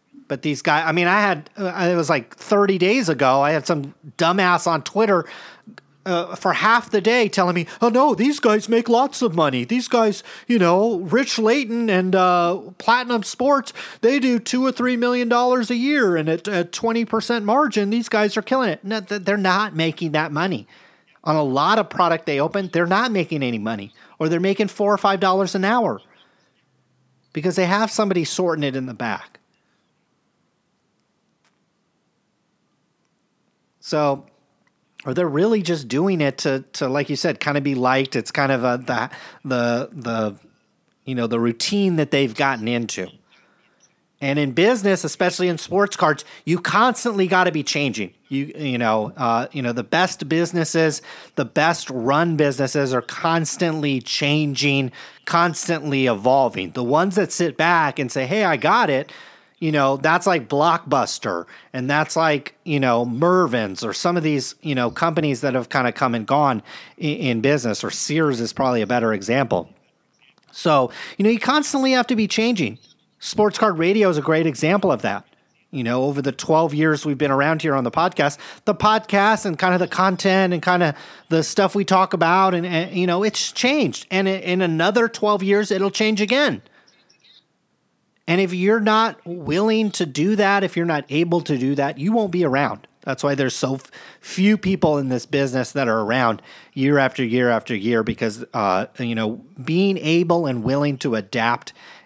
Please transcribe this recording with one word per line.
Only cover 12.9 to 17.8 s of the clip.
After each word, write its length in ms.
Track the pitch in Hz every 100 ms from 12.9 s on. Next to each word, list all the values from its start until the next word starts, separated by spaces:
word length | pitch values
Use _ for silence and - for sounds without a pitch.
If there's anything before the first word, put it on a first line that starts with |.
| 240 247 233
Sports, 520 | 190 - 262 277 - - - -
they 180 | 226 277
do 200 | 254 240
two 260 | - 254
or 80 | 262
three 240 | 247 247 247
million 320 | 247 247 240
dollars 420 | 240 247 254 226
a 60 | 247
year. 400 | 269 294 214 170
And 140 | 156
at, 180 | 165 202
at 240 | 190 175
twenty 320 | - 226 226
percent 400 | 226 220 208 240
margin, 460 | 208 254 294 208